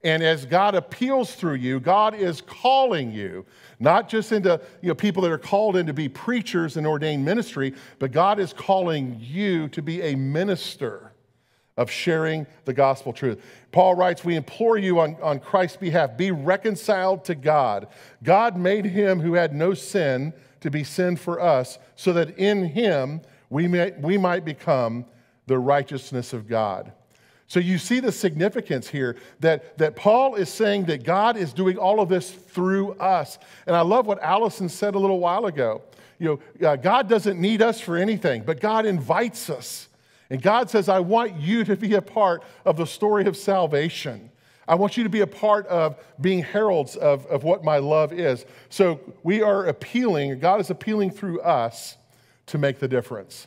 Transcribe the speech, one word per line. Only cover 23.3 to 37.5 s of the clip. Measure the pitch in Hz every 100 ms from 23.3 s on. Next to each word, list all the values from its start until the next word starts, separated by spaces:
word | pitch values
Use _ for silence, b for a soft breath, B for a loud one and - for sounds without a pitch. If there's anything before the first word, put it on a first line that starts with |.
| b b
we | 131 175
may, | 175 175 180
we | 143 196
might | 185 175 156
become | 147 - 139 117 117 120 b b b -
the | 131
righteousness | 127 143 139 139 - 127 120
of | 120 104
God." | 113 107 95 - - _ b b b b
So | 180
you | 175 180
see | - 247
the | 247
significance | - 190 151 185 254 - 139 113
here | 147 170 - B B
that, | 160 156 - -
that | 156
Paul | - 202 226 269
is | 220 180
saying | - 220 202 175
that | 151
God | 120 185 220 226
is | 170
doing | 127 190 185
all | 190 214
of | 190
this | 180 -
through | - - - 185 196 196
us. | 196 190 180 143 - B B -
And | 170
I |
love | 170 226 220
what | 196
Allison | 156 190 220 - 185
said | - 208 196
a |
little | 196 190
while | 175 185 226
ago. | 147 120 110 - b b b
You | 165 147 B -
know, | 165
uh, |
God | 143 160 233 214
doesn't | 220 214 185
need | 185